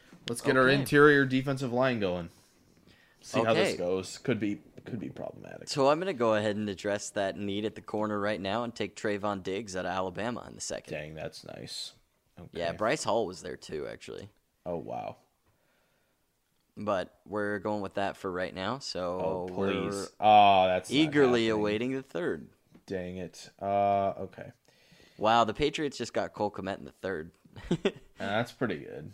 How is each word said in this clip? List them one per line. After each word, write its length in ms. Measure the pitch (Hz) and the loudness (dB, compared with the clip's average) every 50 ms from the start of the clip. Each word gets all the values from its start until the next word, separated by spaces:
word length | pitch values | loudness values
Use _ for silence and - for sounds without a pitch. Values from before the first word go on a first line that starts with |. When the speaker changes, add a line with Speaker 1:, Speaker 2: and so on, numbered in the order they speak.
| _ - - - - - | _ -20 -20 -14 -8 -8
Speaker 1:
Let's 120 | 117 - | -8 -4
get 160 | - 139 131 131 | 0 2 6 6
our 60 | 131 127 | 8 6
Speaker 2:
Okay. 80 | 139 | 6
Speaker 1:
interior 500 | 143 135 131 - 147 143 151 143 139 139 | 4 2 4 6 8 10 10 8 8 4
defensive 460 | 131 131 131 131 143 139 131 139 123 | 4 2 0 0 0 -2 -2 -2 -2
line 280 | 117 123 127 135 123 113 | 0 0 0 2 0 0
going. 300 | 101 92 90 90 85 82 - _ _ _ _ _ _ _ _ _ _ - - _ _ _ _ _ | 0 -2 -2 -2 -6 -8 -12 _ _ _ _ _ _ _ _ _ _ -20 -20 _ _ _ _ _
See 200 | - - - 107 113 | -12 -4 0 0 4
how 100 | 113 113 | 4 4
this 160 | 165 190 175 | 4 4 2
Speaker 2:
Okay. 80 | 104 - | 0 0
Speaker 1:
goes. 400 | 87 87 92 95 92 - - - | -2 -2 -2 -2 -4 -6 -10 -8
Could 200 | - - 127 107 | -2 -2 -2 0
be, 220 | 110 104 104 - - - - - - | 0 -4 -4 -6 -10 -18 -20 -20 -14
could 140 | - - 110 | -10 -10 -8
be 100 | 82 65 | -8 -10
problematic. 600 | - - - - - - 50 50 50 50 50 - | -10 -10 -10 -12 -12 -14 -16 -16 -16 -14 -10 -6
Speaker 2:
So 200 | - 143 135 135 | 0 2 4 4
I'm 100 | 147 156 | 4 4
gonna 140 | 180 196 180 | 0 -4 -2
go 220 | 120 120 113 110 | 0 2 2 2
ahead 200 | 107 104 110 104 | 2 2 0 0
and 140 | 104 107 104 | -2 -2 -4
address 400 | 98 - - 104 101 104 - - | -4 -4 -4 -2 -2 -2 -4 -6
that 260 | - 107 98 98 87 82 | -4 -2 -2 -2 -2 -4
need 280 | 101 101 98 101 107 | -4 -4 -4 -2 -4
at 100 | 110 101 | -4 -6
the 60 | - | -8
corner 380 | 95 - - 107 110 107 107 104 | -12 -6 -4 -4 -2 -2 -2 -2
right 200 | 101 104 107 82 | -2 -2 -2 -2
now 240 | 92 98 98 117 120 | -4 -4 -2 -2 -4
and 120 | 117 117 | -4 -6
take 200 | - 110 95 - | -6 -8 -8 -8
Trayvon 460 | - - 113 104 101 95 104 101 98 87 | -6 -4 -2 -2 -2 -2 -2 -4 -4 -4
Diggs 320 | 95 92 101 117 101 92 | -4 -4 -4 -6 -6 -6
out 100 | 92 90 | -6 -4
of 60 | 90 | -4
Alabama 540 | 87 95 92 95 85 90 101 120 120 87 - - | -2 -2 -4 -4 -4 -6 -6 -6 -6 -8 -10 -14
in 80 | 58 | -14
the 60 | 52 | -12
second. 320 | - - - - - - 78 | -10 -8 -8 -10 -10 -10 -10
Speaker 1:
Dang, 200 | 76 76 76 78 | -10 -10 -10 -10
that's 300 | 78 78 - - - - | -10 -10 -10 -12 -14 -16
nice. 480 | - 50 - - - - - - - - _ _ _ _ _ _ _ _ - | -16 -14 -14 -12 -12 -12 -12 -12 -12 -14 _ _ _ _ _ _ _ _ -20
Okay. 100 | 87 - - 82 | -20 -14 -8 -6
Speaker 2:
Yeah, 140 | 85 82 85 | -4 -4 -4
Bryce 300 | 98 104 113 143 156 - | -2 0 0 0 0 -2
Hall 200 | - 101 113 110 | -2 0 0 0
was 160 | 85 92 - | -2 -6 -10
there 160 | - 90 65 - | -10 -12 -12 -12
too, 300 | - - 180 76 71 57 | -12 -10 -8 -8 -8 -8
actually. 420 | 55 - - - 53 50 - 101 _ _ _ _ _ _ - 87 | -10 -12 -14 -14 -14 -14 -14 -16 _ _ _ _ _ _ -8 -8
Speaker 1:
Oh, 100 | 87 82 | -6 -6
wow. 380 | 58 53 60 60 53 52 57 _ _ _ _ _ _ _ _ _ _ _ _ _ _ _ _ _ _ _ _ _ _ _ _ _ _ _ _ _ _ _ - | -6 -8 -8 -8 -8 -10 -12 _ _ _ _ _ _ _ _ _ _ _ _ _ _ _ _ _ _ _ _ _ _ _ _ _ _ _ _ _ _ _ -14
Speaker 2:
But 420 | - 104 104 104 92 90 - _ _ _ | -8 -2 -2 0 -2 -2 -6 _ _ _
we're 320 | - 95 107 104 104 104 101 | -8 -6 -4 -2 -2 -2 -4
going 220 | 98 107 107 104 | -4 -4 -4 -4
with 140 | 98 95 - | -6 -6 -4
that 220 | - 98 98 - - | -4 -2 -4 -4 -4
for 120 | - 98 | -6 -6
right 220 | 90 90 92 87 - | -4 -4 -4 -4 -6
now, 240 | 92 95 101 120 139 | -6 -6 -4 -4 -6
so 680 | - - - 90 90 87 90 92 90 - 92 92 90 92 | -8 -8 -6 -4 -4 -4 -2 -2 -2 -2 -2 -4 -6 -6
Speaker 1:
Oh, 40 | 90 | -4
please. 380 | 95 98 98 95 98 98 98 101 | -2 0 0 0 0 -2 -4 -4
Speaker 2:
we're 120 | 98 95 - - - | -4 -6 -8 -6 2
Speaker 1:
Oh, 480 | - 107 107 104 104 101 98 95 92 95 | 6 10 10 10 10 10 8 8 6 6
that's 220 | 92 92 - - | 4 2 0 0
not 40 | 117 | 2
Speaker 2:
eagerly 500 | 139 160 156 143 147 139 127 123 120 113 113 | 2 2 4 6 6 6 6 6 6 4 4
Speaker 1:
happening. 140 | 110 107 | 2 2
Speaker 2:
awaiting 300 | 107 104 104 110 120 127 131 | 2 2 0 0 0 -2 -4
the 100 | 135 131 | -6 -6
third. 440 | _ - 170 175 147 95 78 - 90 _ _ _ _ _ - _ | _ -6 -4 -2 -2 -4 -4 -6 -14 _ _ _ _ _ -20 _
Speaker 1:
Dang 320 | - 98 92 90 90 90 92 | -8 -6 -6 -6 -6 -8 -8
it. 320 | 90 85 - - - - _ - | -8 -10 -12 -14 -20 -20 _ -6
Uh, 480 | 95 98 101 101 101 101 101 98 98 98 - - | -2 0 2 4 4 4 4 4 2 0 -2 -4
okay. 320 | 98 90 - - - 95 - _ _ _ _ _ _ _ _ _ - - _ - | -8 -12 -12 -14 -16 -18 -18 _ _ _ _ _ _ _ _ _ -20 -20 _ 0
Speaker 2:
Wow, 260 | 104 107 113 120 117 | 2 4 6 6 4
the 80 | 107 107 | 4 2
Patriots 420 | - 147 143 143 - 156 143 - - | 0 0 -2 0 -2 -4 -4 -4 -6
just 160 | 120 - - | -8 -4 -2
got 200 | 113 101 87 - | -2 -4 -4 -2
Cole 180 | - 107 104 | -2 -4 -4
Kmet 260 | - - 92 95 98 - | -4 -4 -6 -6 -6 -8
in 80 | - | -10
the 60 | 67 | -16
third. 400 | 65 _ - 92 98 80 78 87 - _ _ - - - - - | -16 _ -6 -6 -4 -6 -6 -10 -14 _ _ -20 -20 -12 -6 -4
<laughs> 140 | 180 165 - 196 - - - - _ - | -4 -2 -2 -4 -4 -6 -18 -20 _ -10
Speaker 1:
Uh, 60 | 95 | -6
that's 260 | 98 101 110 120 - | -2 -2 -2 -2 -2
pretty 260 | - - 139 113 92 73 | -4 -4 -4 -4 -4 -4
good. 340 | - - - - 76 101 | -8 -12 -12 -12 -14 -14